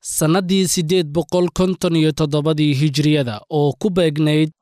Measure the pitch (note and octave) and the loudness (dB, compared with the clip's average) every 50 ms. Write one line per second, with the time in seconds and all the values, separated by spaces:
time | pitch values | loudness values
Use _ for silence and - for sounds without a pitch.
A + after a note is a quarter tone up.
0 | _ - - - E3 D#3 E3 F#3 F#3+ F3 F#3+ G3 F#3+ F3 - - F3 D3+ F3+ F#3 | _ -8 -4 -2 0 2 2 0 0 0 0 0 2 0 0 -2 -2 0 0 0
1 | F3 D3 C#3+ E3+ D#3+ _ - F3+ F3 F3 - - F3+ F#3 F#3 - - F3+ E3 E3 | 0 -2 -2 -4 -4 _ 0 0 0 0 0 0 0 0 0 -2 -2 0 2 2
2 | D#3 D#3 D3 - D#3 D3+ C#3+ D3+ C#3+ D#3 D#3+ D3+ D3+ D3+ C#3+ C3 D3 D#3 C3+ C#3 | 2 2 0 0 -2 -2 -2 -2 0 0 0 0 0 0 2 2 0 0 0 0
3 | D3 D3+ D3+ D3+ C#3 A#2+ A2 G#2 - _ - D3+ D3 D3 C3 _ - G#3 F3+ F#3 | 0 2 2 0 0 -2 -6 -10 -12 _ -2 0 0 0 0 _ -4 -2 0 2
4 | F3 D#3+ D3 D3 D#3 D3+ D3+ D3+ D#3 D#3 D#3+ _ | 0 0 0 0 0 2 2 2 0 0 -2 _